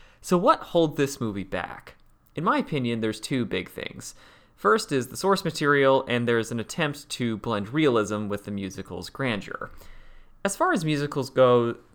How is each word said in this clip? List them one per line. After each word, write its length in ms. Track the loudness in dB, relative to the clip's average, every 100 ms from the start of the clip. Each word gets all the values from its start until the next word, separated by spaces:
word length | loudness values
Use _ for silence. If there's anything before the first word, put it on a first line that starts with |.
| -20 _
So 180 | 0 4
what 220 | 4 2
holds 380 | 2 2 4 2
this 240 | -2 -2
movie 240 | -6 -6 -6
back? 500 | -6 -6 -10 -16 -20 _ _ _ -4
In 80 |
my 140 | 0 0
opinion, 420 | 0 -2 -2 0
there's 220 | -2 -4
two 240 | -2 -2 -2
big 240 | -4 -6
things. 440 | -10 -10 -12 -16 -18 -20 -20 _ _
First 340 | 2 2 2
is 160 | -2 -2
the 80 | -2
source 300 | 0 0 -2
material, 580 | 0 2 4 6 4 2
and 180 | 0 2
there's 240 | 2 0
an 80 | -4
attempt 480 | -6 -4 -4 -4 -10
to 260 | -4 -4 -2
blend 320 | -2 -4 -2
realism 580 | 2 4 4 2 -2 -2
with 160 | -4
the 80 | -6
musical's 580 | -6 -6 -8 -10 -10 -10
grandeur. 600 | -6 -4 -4 -6 -10 -12 -14 -18 -18 -20 -20 -20 -6
As 140 | -4 0
far 160 | 0
as 100 | 2
musicals 460 | 0 0 -2 -4 0
go, 480 | 4 6 6 4 -4 -12